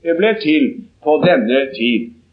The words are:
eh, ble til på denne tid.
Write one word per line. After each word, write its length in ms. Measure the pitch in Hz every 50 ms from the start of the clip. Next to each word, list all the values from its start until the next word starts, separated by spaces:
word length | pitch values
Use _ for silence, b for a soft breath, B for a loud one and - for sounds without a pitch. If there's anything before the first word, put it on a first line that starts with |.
eh, 160 | _ 165 170
ble 160 | 165 190 220 214 220
til 280 | - 151 156 151 139 - - - - - _ _ -
på 180 | 151 151 147
denne 460 | 143 180 175 135 107 110 123 135 135 135 -
tid. 340 | 107 113 120 120 107 117 117 - - _ _